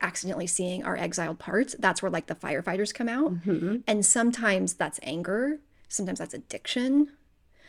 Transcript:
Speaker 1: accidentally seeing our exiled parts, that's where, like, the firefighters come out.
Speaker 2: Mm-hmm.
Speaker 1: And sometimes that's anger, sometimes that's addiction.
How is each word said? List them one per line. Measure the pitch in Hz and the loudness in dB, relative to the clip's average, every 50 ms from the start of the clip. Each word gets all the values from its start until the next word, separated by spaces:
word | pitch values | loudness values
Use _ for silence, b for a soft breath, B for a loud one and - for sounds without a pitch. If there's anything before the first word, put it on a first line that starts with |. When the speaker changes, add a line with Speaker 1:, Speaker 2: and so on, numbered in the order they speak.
Speaker 1:
accidentally | - - - - - 185 - - 180 | -2 -4 -4 -4 -6 -4 -4 -4 -2
seeing | 175 - - 180 180 180 185 - | -2 0 0 0 -2 -2 -4 -4
our | - 185 | -4 -2
exiled | - 175 170 170 - 170 160 165 - | -2 -2 -4 -2 -2 -4 -4 -4 -8
parts, | - - 180 214 269 - - - | -6 -2 2 2 2 0 -2 0
that's | - 190 175 - 196 | 2 2 2 2 -2
where, | 190 | -2
like, | - - - | -2 -2 -2
the | - 160 | -4 -8
firefighters | - - - 151 135 175 - 170 190 208 208 - | -6 -4 -2 -2 -2 -2 -2 0 0 -2 -2 -2
come | - 240 233 | -2 -2 -2
out. | 233 262 302 311 180 170 170 | 2 2 2 2 0 0 0
Speaker 2:
Mm-hmm. | 202 175 - 170 185 214 247 - | 0 0 2 2 0 -2 -2 0
Speaker 1:
And | - 214 208 202 | 0 2 4 4
sometimes | - - 247 233 240 233 233 233 214 190 185 190 180 - | 4 4 6 4 4 2 2 2 2 4 4 2 -2 0
that's | - 175 147 - - | -2 -2 -2 -2 -8
anger, | - - 151 165 175 175 196 220 254 285 302 294 - _ _ _ - | -8 -6 -6 -4 -2 -2 0 0 0 0 -2 -4 -8 _ _ _ -14
sometimes | - - - 196 180 185 - | -8 -4 -4 -2 -2 -4 -6
that's | 170 - - | -6 -10 -10
addiction. | - - _ - - - - - 247 247 262 269 285 294 285 - _ _ _ _ _ _ b b b b | -14 -12 _ -12 -10 -6 -4 -2 0 2 4 6 6 6 4 0 _ _ _ _ _ _ b b b b